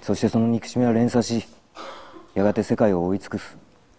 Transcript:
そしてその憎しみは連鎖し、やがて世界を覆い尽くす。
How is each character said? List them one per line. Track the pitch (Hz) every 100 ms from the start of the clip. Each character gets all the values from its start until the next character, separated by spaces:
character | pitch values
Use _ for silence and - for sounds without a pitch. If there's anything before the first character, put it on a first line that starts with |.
そ | - 101
し |
て | 113
そ | 113
の | 113
憎 | 117 -
し | -
み | 123
は |
連 | 113 120
鎖 | 123
し、 | 110 117 - - _ - - - - - -
や | -
が | 101
て | 104
世 | 104 117
界 | 113
を | 92 87
覆 | 95
い |
尽 | -
く | 101
す。 | - - - _ _